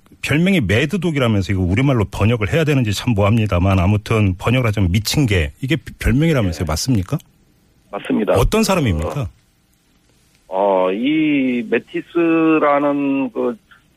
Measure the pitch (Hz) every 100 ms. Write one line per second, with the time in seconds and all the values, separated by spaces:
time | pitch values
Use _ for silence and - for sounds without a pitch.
0 | _ - - 147 180 185 95 107 151 202
1 | 170 143 120 104 92 95 90 110 139 123
2 | 95 - 104 120 95 156 151 135 107 98
3 | - 101 101 117 107 87 95 95 90 104
4 | - 113 101 90 - 131 117 104 92 101
5 | - 151 127 92 73 - 131 160 - -
6 | - 127 165 139 98 82 82 - - 117
7 | 87 156 - _ _ _ _ _ _ 101
8 | - 247 214 - 147 220 214 190 127 78
9 | 78 78 95 - _ _ _ _ _ _
10 | _ _ _ _ _ 95 101 92 92 98
11 | 131 156 156 143 131 123 226 226 - 175
12 | - 170 165 165 160 156 151 143 143 143
13 | 139 135 131 131 127 226 _ - _